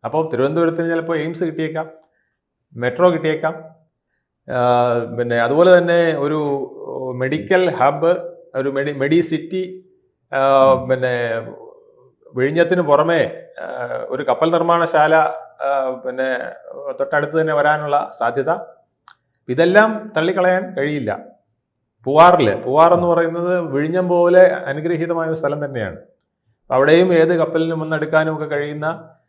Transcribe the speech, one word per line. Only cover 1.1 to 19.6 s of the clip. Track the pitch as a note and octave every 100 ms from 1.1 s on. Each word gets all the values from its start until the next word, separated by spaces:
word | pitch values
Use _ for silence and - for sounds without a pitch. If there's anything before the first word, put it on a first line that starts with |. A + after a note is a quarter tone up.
| E3
എയിംസ് | D3+ E3
കിട്ടിയേക്കാം, | E3+ D#3+ D#3+ D#3+ D#3+ - _ _ _ _ _ _ _ A#2+
മെട്രോ | B2 D#3+ F3+
കിട്ടിയേക്കാം, | E3 D#3 D#3 D#3+ E3 - _ _ _ _ _ _ _ -
ആ, | B2 B2 B2 B2 A#2+ A2+ A2+
പിന്നെ | A#2+ A#2
അതുപോലെ | A#2 D3 F3+ F3+
തന്നെ | E3+ E3+ E3+ D3+
ഒരു | C#3+ D#3 D3 C#3 C3 - - C3+ C3 B2+
മെഡിക്കൽ | C3 D3+ - F#3 F#3
ഹബ്ബ്, | - C3 D3+ E3 F3+ - - - C3
ഒരു | C3+
മെഡി-, | C#3 C#3+ C#3+
മെഡി | C#3 E3
സിറ്റി, | E3 D#3+ E3 F#3 F#3 F#3 _ _ _ _ _
ആ, | C3+ C3+ C#3 C3+
പിന്നെ | C3 B2+ C3 B2+ A#2+ A#2+ A2+ A2+ - - - _ _ _ _ _ B2+
വിഴിഞ്ഞത്തിന് | C3+ E3 E3+ F3+
പുറമെ, | D#3 C#3+ D#3+ E3+ B2 - - -
ആ, | - B2+ B2 A#2+ -
ഒരു | C3
കപ്പൽ | C3 A#2+ D#3+
നിർമ്മാണശാല, | E3+ E3 E3+ D#3+ D#3 D3+ D#3+ D#3 - - _
ആ, | C#3 C#3 C3 B2+ B2+
പിന്നെ | B2+ C3 B2+ - - - - C#3 C3
തൊട്ടടുത്ത് | C#3 D3+ D3 D#3+
തന്നെ | D#3+
വരാനുള്ള | D3+ D3 D3+ D3+ C#3+ - -
സാധ്യത. | A#2 C3 C3+ F3 - - _ _ _ _ _ _ -
ഇതെല്ലാം | B2+